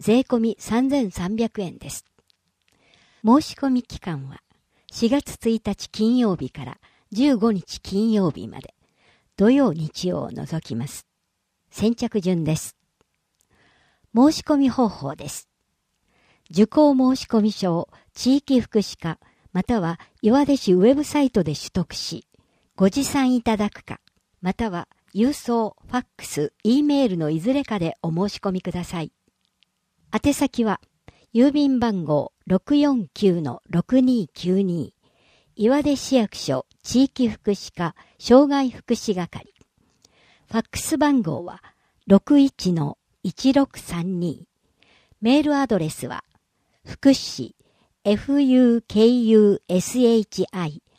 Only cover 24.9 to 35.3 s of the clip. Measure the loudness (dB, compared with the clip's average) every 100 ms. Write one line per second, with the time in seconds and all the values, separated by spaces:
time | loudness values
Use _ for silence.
24.9 | _ _ -2 -2 -2 -4 -2 -4 -8 -8
25.9 | -8 -8 -16 -10 -6 -6 _ 0 2 2
26.9 | 2 0 0 -2 -2 -2 -2 -2 -4 -4
27.9 | -6 -6 -4 -4 -6 -6 -6 -6 -8 -8
28.9 | -10 -10 _ _ _ _ _ _ _ _
29.9 | _ _ -2 0 0 -2 -2 -2 -4 _
30.9 | _ _ _ _ 2 4 4 0 0 0
31.9 | -2 0 0 -2 _ -2 -2 2 2 2
32.9 | 0 -4 0 0 0 -4 -10 -4 -4 2
33.9 | 2 4 2 -4 -6 -2 0 0 -4 -8
34.9 | _ _ _ _